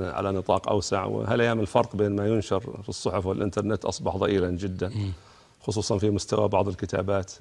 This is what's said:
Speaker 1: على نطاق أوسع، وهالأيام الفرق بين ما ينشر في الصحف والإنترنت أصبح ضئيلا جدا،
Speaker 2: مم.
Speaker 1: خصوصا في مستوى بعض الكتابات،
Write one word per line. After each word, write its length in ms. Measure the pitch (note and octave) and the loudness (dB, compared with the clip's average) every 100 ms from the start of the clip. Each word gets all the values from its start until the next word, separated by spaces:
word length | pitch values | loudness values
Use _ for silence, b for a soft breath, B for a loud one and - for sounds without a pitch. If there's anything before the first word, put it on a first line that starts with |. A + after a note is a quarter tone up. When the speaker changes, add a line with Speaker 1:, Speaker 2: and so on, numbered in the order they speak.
| F#2 - | -2 -2
Speaker 1:
على 160 | G2 | -2
نطاق 380 | F#2+ F#2 G2 - | 0 2 0 2
أوسع، 340 | G#2 - G2+ | 0 2 0
وهالأيام 560 | G2 G#2+ G#2+ A#2 A#2 A2+ | 0 -2 0 2 2 2
الفرق 360 | G#2 B2 G#2+ G2 | 2 2 2 2
بين 200 | G#2 G2+ | 0 2
ما 120 | G#2 | 2
ينشر 320 | A2+ - F#2+ | 2 2 -2
في 300 | - - G2 | -2 -10 -10
الصحف 360 | F#2+ - G#2 F#2+ | -6 -2 0 0
والإنترنت 600 | F#2+ G2+ G#2+ G#2 G#2 - | 0 -2 -2 -2 -2 -2
أصبح 300 | - F#2 F#2 | -2 -2 0
ضئيلا 340 | G2+ G2 F2+ | 2 2 2
جدا، 380 | F2+ G2 F#2 F2+ | -2 -4 -4 -4
Speaker 2:
مم. 240 | G#2+ G2 F2 b b b b | -4 -4 -6 b b b b
Speaker 1:
خصوصا 360 | - G2+ G2 G#2 | -4 -2 0 2
في 120 | G#2 | 2
مستوى 380 | G2+ - G#2+ G#2 | 2 2 2 4
بعض 200 | G2+ G2 | 4 2
الكتابات، 640 | F#2 G2+ G2 F#2+ G2 F#2 - | 0 -2 -2 0 0 -2 -6